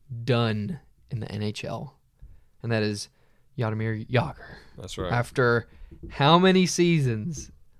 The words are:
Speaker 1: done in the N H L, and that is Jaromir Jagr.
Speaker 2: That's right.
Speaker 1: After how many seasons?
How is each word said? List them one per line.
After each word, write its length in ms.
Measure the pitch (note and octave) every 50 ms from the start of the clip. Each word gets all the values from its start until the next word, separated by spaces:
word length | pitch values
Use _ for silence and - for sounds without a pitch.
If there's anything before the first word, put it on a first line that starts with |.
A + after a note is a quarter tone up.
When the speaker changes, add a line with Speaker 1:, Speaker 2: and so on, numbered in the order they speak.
| _ - B2 A#2 A#2
Speaker 1:
done 560 | B2 A#2+ A#2 A#2 A2+ G#2+ G#2+ G#2 F#2+ F3 - - _ _ _ _ _
in 80 | - A2
the 120 | G#2+ -
N 120 | - G#2 G#2+
H 200 | G#2+ G#2 - -
L, 360 | - A2+ A#2 - C3+ - _ _ _ _ _ - - - - - _ _ _ -
and 80 | A#2
that 100 | A#2 A2
is 280 | G#2+ G#2+ G#2+ G2+ - - _ _ _ _ _ _ _ _ _ -
Jaromir 520 | A#2+ A2 A2 A2 A2 A2+ A2 G#2+ A2+ -
Jagr. 280 | B2 A#2+ F#2 D2 - - - - - - - - - -
Speaker 2:
That's 180 | - F2+ - -
right. 140 | F#2+ F2+
Speaker 1:
After 560 | A2+ A#2+ A#2+ - - - B2+ A#2+ A#2+ A#2 - - - - - - - - - -
how 300 | - - C#3 C#3+ E3 F3
many 260 | F#3 F#3+ F#3 F#3+ F3+
seasons? 880 | E3 - - F3 F3 E3+ D#3 C#3 B2 A2+ A2 G#2+ F3 D3+ C3+ - - - - - - _ -